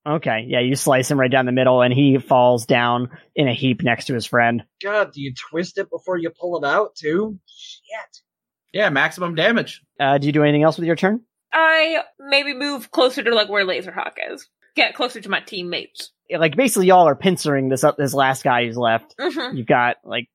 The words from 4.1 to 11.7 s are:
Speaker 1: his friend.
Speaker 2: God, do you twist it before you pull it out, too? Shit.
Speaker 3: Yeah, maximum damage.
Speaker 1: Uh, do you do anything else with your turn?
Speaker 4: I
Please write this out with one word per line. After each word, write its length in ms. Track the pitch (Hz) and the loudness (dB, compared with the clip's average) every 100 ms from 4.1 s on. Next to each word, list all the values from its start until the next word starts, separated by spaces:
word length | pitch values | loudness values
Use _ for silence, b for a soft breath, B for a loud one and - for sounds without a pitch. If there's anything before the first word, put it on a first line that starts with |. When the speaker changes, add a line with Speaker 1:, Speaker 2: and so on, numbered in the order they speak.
Speaker 1:
his 120 | 123 - | -6 -2
friend. 380 | 120 117 120 - - | 2 2 0 -6 -12
Speaker 2:
God, 300 | 196 214 190 | -4 -2 -2
do 80 | 139 | -6
you 120 | 139 131 - | -12 -12 -10
twist 280 | 160 180 - | -8 -6 -6
it 120 | 190 | -8
before 280 | 165 - 180 | -8 -6 -6
you 120 | 165 | -6
pull 280 | - 175 170 | -8 -8 -4
it 100 | 143 | -2
out, 280 | 175 214 - | 0 -2 -6
too? 440 | 151 170 220 196 _ | -4 -2 -4 -8 _
Shit. 760 | - - - - 659 - - _ _ _ _ _ | -20 -20 -20 -16 -16 -16 -20 _ _ _ _ _
Speaker 3:
Yeah, 180 | - 110 | -4 0
maximum 440 | 139 156 180 175 | 0 -2 -2 -6
damage. 480 | 160 190 233 - - _ - | -2 0 0 -4 -12 _ -2
Speaker 1:
Uh, 200 | 139 143 | 0 0
do 80 | 143 | 0
you 60 | |
do 100 | 151 | 2
anything 200 | 147 147 | 2 4
else 140 | 156 156 | 2 0
with 80 | 170 | -2
your 100 | 160 | 0
turn? 260 | 190 226 _ _ - | 0 -2 _ _ -4
Speaker 4:
I 520 | 311 320 | 0 2